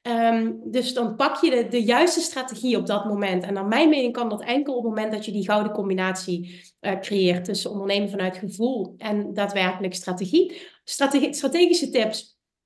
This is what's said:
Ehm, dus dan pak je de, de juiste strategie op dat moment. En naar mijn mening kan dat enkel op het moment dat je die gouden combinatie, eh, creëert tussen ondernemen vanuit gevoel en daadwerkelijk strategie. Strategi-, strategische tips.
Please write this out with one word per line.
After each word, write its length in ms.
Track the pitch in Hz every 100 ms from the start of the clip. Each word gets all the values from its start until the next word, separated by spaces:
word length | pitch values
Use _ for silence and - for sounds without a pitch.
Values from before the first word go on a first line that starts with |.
Ehm, 500 | 240 233 226 226 226 -
dus 300 | 226 247 247
dan 220 | 254 226 220
pak 260 | 285 -
je 80 | 311
de, 180 | 247 196
de 160 | 240
juiste 360 | 214 254 349 330
strategie 580 | - 262 254 - 254 208
op 80 | -
dat 200 | 202 208
moment. 380 | 202 196 185
En 100 | 190
naar 140 | 196 196
mijn 220 | 247 320
mening 240 | 285 247
kan 160 | 240 226
dat 120 | 208
enkel 340 | 233 269 285 247
op 80 |
het 100 | 226
moment 180 | 214 214
dat 140 | 214 214
je 60 |
die 140 | 196 185
gouden 260 | 214 214
combinatie, 1000 | 214 190 185 185 185 - 175 180 - - _
eh, 200 | 202 190
creëert 460 | - 202 180 180 180
tussen 260 | 185 -
ondernemen 380 | 208 196 202 196
vanuit 280 | 196 185 -
gevoel 560 | 196 185 247 240 180 -
en 360 | 220 208 208
daadwerkelijk 600 | 208 196 196 185 185 185
strategie. 680 | - - 180 190 330 - - - _
Strategi-, 500 | - - 277 285 285
strategische 560 | - 269 339 349 339 262
tips. 500 | 240 214 - - _ _ _